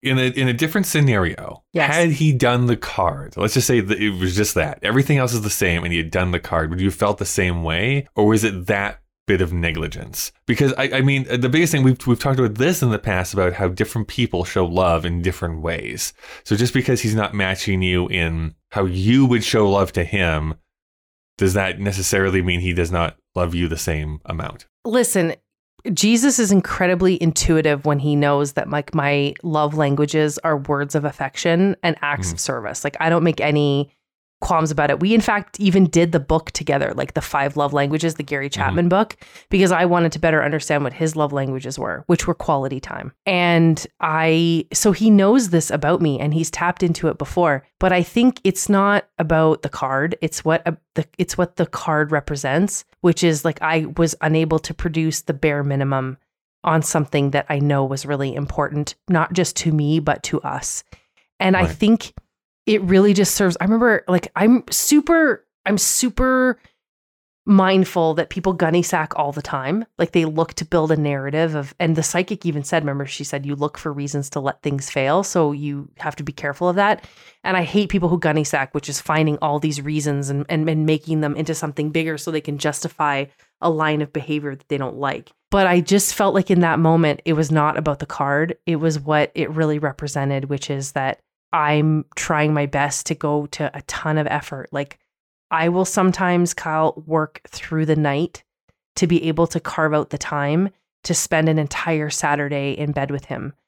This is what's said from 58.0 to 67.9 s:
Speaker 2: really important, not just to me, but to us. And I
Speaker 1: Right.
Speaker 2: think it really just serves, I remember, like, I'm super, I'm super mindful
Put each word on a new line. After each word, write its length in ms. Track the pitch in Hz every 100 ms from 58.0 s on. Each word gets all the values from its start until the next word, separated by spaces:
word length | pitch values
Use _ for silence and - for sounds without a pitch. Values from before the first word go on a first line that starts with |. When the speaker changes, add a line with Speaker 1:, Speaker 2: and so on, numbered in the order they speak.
| 139
Speaker 2:
really 260 | 143 139
important, 640 | 139 139 - 143 147 147 - -
not 260 | 175 160
just 220 | 175 170 -
to 140 | 170
me, 280 | 151 147 160
but 240 | 151 -
to 180 | - 151
us. 420 | 139 135 - - - - _ _ _ _
And 160 | 190 185
I 60 | 175
Speaker 1:
Right. 60 | 175
Speaker 2:
think 380 | - 226 - - _ _ _ _ -
it 160 | 214
really 300 | 190 190 208
just 220 | 196 196 -
serves, 220 | 196 170
I 40 | 185
remember, 380 | 226 240 208 -
like, 240 | 180 - -
I'm 280 | 208 247 -
super, 760 | - - 294 294 330 311 226 _ _ -
I'm 120 | 202
super 840 | - - 254 - 262 262 254 240 _ _ _ _ _ _ _ _ -
mindful 640 | 196 190 190 185